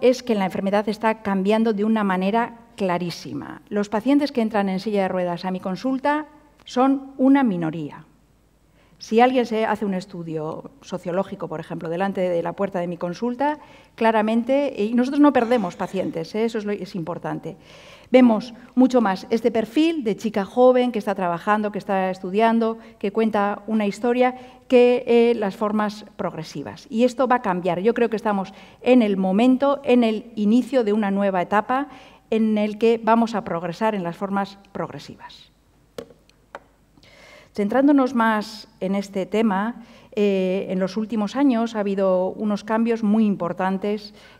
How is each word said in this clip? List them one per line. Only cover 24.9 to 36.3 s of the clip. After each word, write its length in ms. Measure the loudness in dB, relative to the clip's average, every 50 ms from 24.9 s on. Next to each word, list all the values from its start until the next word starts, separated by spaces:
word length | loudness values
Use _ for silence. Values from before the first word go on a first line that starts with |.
| 4 2 2
eh, 280 | 2 4 4 6 4 4
las 200 | 2 -2 -4 -4
formas 480 | -2 -2 -2 0 0 -2 -2 -4 -8 -14 -16 -10
progresivas. 720 | -8 -6 -6 -6 -8 -10 -10 -10 -12 -10 -12 -12 -16 -14 -6
Y 160 | 0 2 2
esto 240 | 2 2 2 2 2
va 80 | 2
a 60 | 2 2
cambiar. 380 | 0 -2 0 0 -2 -2 0
Yo 140 | 0 0 2
creo 140 | 2 0 0
que 80 | 0
estamos 360 | -2 -2 -2 -2 -2 -2 -6 -10 -18 -20 -20 -20 _
en 220 | 2 4 6 6 6
el 140 | 4 2
momento, 640 | 0 0 2 2 4 4 4 4 4 2 0 0 0 2
en 200 | 2 4 4 4
el 280 | 2 0 -2 -6 -10 -6
inicio 480 | -2 0 2 4 2 2 2 0 0 2
de 80 | 2 0
una 180 | 0 0 0
nueva 320 | 0 0 0 0 0 0 0
etapa 460 | 0 0 0 0 0 -2 -4 -4 -6 -10 -18 -20 -20 -20 -20 _ _
en 280 | -2 0 0 2 2 0
el 200 | 0 -2 -2 0
que 220 | 2 2 2 2 2
vamos 320 | 2 4 4 2 0 -2
a 100 | -4 -6
progresar 500 | -4 -6 -6 -6 -8 -6 -2 -2 -2 -2
en 80 | -2 -4
las 140 | -6 -6
formas 420 | -6 -6 -4 -4 -4 -4 -6 -8 -16 -20 _ -10
progresivas. 800 | -8 -8 -8 -10 -14 -16 -18 -18 -20 -20 -20 -20 -20 -20 _ _ _ _ _ _ _ _ _ _ -16 -16 -16 -20 _ _ _